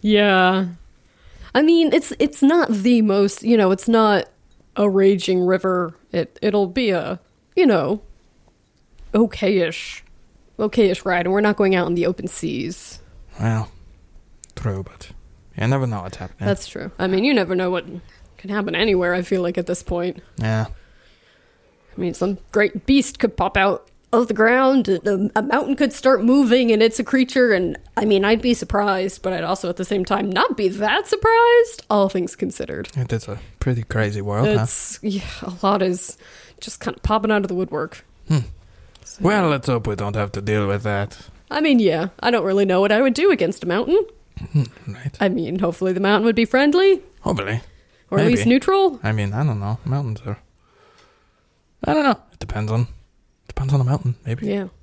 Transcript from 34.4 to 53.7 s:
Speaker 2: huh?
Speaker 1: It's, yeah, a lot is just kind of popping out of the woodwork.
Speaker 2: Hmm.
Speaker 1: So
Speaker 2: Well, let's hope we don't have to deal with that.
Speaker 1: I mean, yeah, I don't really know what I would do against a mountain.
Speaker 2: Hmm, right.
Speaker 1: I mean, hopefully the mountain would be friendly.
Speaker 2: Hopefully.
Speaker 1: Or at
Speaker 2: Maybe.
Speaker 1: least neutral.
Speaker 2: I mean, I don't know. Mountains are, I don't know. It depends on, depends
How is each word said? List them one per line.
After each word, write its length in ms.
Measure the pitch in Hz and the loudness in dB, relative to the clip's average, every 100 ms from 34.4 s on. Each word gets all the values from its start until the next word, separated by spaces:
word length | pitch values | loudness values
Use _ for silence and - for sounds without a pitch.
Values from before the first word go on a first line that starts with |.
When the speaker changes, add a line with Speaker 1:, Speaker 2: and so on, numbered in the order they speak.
| 139 | 2
Speaker 2:
huh? 160 | 214 | 2
Speaker 1:
It's, 340 | 117 - - - | 0 -2 -2 -4
yeah, 200 | 220 196 - - | -4 -6 -6 -12
a 140 | - 175 | -12 -4
lot 180 | 202 202 | 0 0
is 380 | 185 180 - - - - - - | 0 -2 -4 -8 -18 -20 -20 -18
just 180 | - - | -12 -8
kind 140 | - | -8
of 80 | - | -6
popping 280 | - 214 214 | -2 0 2
out 100 | 214 | 0
of 80 | 190 | 0
the 60 | |
woodwork. 500 | 180 185 151 147 - - _ - | -4 -4 -6 -8 -10 -20 _ -2
Speaker 2:
Hmm. 120 | 156 117 - - - - - | -2 -2 -12 -20 -20 -20 -20
Speaker 1:
So 200 | - - | -20 -4
Speaker 2:
Well, 240 | 180 208 175 | 0 2 2
let's 180 | 143 - | 0 -2
hope 200 | 123 110 | -4 -4
we 100 | 101 | -6
don't 200 | 104 107 | -4 -4
have 140 | 104 | -4
to 100 | 104 | -6
deal 260 | 101 107 101 | -2 -2 0
with 140 | 101 | -4
that. 340 | 110 101 104 - - - _ | -4 -4 -6 -10 -20 -20 _
Speaker 1:
I 120 | 285 | -2
mean, 160 | 311 254 | 2 4
yeah, 300 | 202 160 180 - | 4 0 -4 -4
I 100 | - | 0
don't 140 | 240 | 0
really 220 | 180 196 196 | 0 0 2
know 160 | 185 | 2
what 100 | 202 | 2
I 80 | 214 | 2
would 140 | 269 | 2
do 160 | 247 370 | 2 2
against 340 | 294 170 196 | 2 0 -2
a 20 | 175 | -4
mountain. 320 | 180 - 370 415 - _ - - | -4 0 0 0 -10 _ -16 -4
Speaker 2:
Hmm, 120 | 151 123 - - | -2 -2 -6 -16
right. 280 | 101 139 - | -10 -10 -2
Speaker 1:
I 80 | 202 | -2
mean, 280 | 170 165 180 | -2 -4 -2
hopefully 340 | 170 170 185 | -4 -2 -4
the 60 | 185 | 0
mountain 260 | 196 208 226 | 2 4 4
would 100 | 226 | 2
be 80 | |
friendly. 560 | 226 254 294 320 392 381 - _ | 2 2 4 4 4 2 -2 _
Speaker 2:
Hopefully. 400 | - - 98 113 - - _ _ _ | -4 -4 -2 -6 -8 -20 _ _ _
Speaker 1:
Or 80 | 190 | 0
at 60 | |
Speaker 2:
Maybe. 120 | 160 240 | 2 4
Speaker 1:
least 100 | 208 | 4
neutral. 540 | 254 - 381 381 269 | 2 2 2 2 0
Speaker 2:
I 100 | 110 | -4
mean, 200 | 107 101 | -2 -2
I 100 | 107 | -2
don't 160 | 147 110 | -2 -2
know. 180 | 101 113 - | -4 -6 -4
Mountains 340 | 135 135 107 120 | -4 -4 -8 -8
are, 120 | 104 _ _ _ _ _ _ _ _ _ _ _ _ _ _ | -12 _ _ _ _ _ _ _ _ _ _ _ _ _ _
I 100 | - | -2
don't 100 | 302 | 0
know. 160 | 285 - _ | 2 0 _
It 60 | _ | _
depends 320 | - 107 107 | -8 -6 -2
on, 160 | 113 120 - _ _ _ _ _ | -2 -2 -6 _ _ _ _ _
depends 240 | - 135 | -6 0